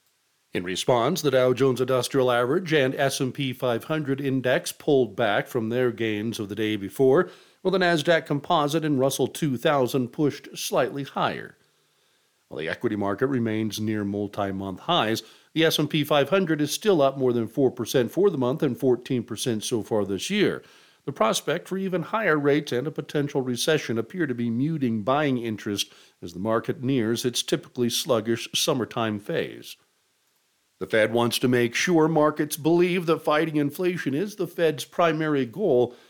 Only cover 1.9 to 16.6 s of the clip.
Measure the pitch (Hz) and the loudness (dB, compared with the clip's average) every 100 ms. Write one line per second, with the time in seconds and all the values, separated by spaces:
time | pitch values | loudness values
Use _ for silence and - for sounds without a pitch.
1.9 | 131 120 139 127 120 123 160 185 156 131 | 0 0 2 2 2 2 0 0 2 2
2.9 | 135 139 - 127 120 135 123 127 117 - | 2 0 0 -4 -4 -6 -4 -2 -2 -2
3.9 | 156 139 135 143 131 127 143 - - - | -4 -2 -2 -2 0 2 0 -2 -6 2
4.9 | 139 120 98 113 107 - 131 113 120 127 | 4 2 0 0 2 0 -4 -2 0 0
5.9 | 107 113 104 110 113 104 104 107 107 95 | 0 -2 -2 -2 -4 -6 -4 -2 -2 -4
6.9 | - 135 139 180 - - _ 190 185 180 | 2 4 4 2 -4 -20 _ -2 2 2
7.9 | 170 147 165 - 147 - 170 147 160 156 | 2 4 2 2 -4 0 2 2 0 0
8.9 | 139 135 131 127 - 156 123 165 143 123 | 2 2 2 -2 0 -2 0 2 2 2
9.9 | 143 123 - 147 - - 175 - 185 123 | 0 -2 0 -2 -2 -10 -10 -4 0 0
10.9 | 139 139 - 147 71 55 - _ _ _ | -2 -8 -2 -2 -4 -10 -18 _ _ _
11.9 | _ _ _ _ _ _ 65 80 90 120 | _ _ _ _ _ _ -8 -6 -4 -2
12.9 | 107 98 101 131 135 113 107 110 101 110 | -2 -2 0 0 0 0 -2 -4 -4 -4
13.9 | 107 101 101 101 104 101 98 98 95 - | -2 -2 -4 -4 -4 -4 -4 -6 -8 -2
14.9 | 175 110 110 - - _ 151 160 156 147 | 0 2 -2 -4 -20 _ 0 2 2 0
15.9 | 160 139 147 135 196 180 156 | 0 2 2 4 2 2 0